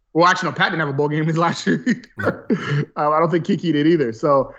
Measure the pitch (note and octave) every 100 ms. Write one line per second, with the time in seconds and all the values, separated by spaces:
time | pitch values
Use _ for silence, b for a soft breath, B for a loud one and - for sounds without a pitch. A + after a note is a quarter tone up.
0 | _ D#3+ F3 F3+ E3 - F#3+ E3 D3 C3+
1 | D3 D3+ D#3 D#3 E3+ - G3 E3 B3+ -
2 | - - - - - G3+ - C#3+ - -
3 | D3+ D#3 E3 E3+ E3+ D#3+ E3+ D3 D3+ E3+
4 | A#2+ A2+ D3+ C#3 B2+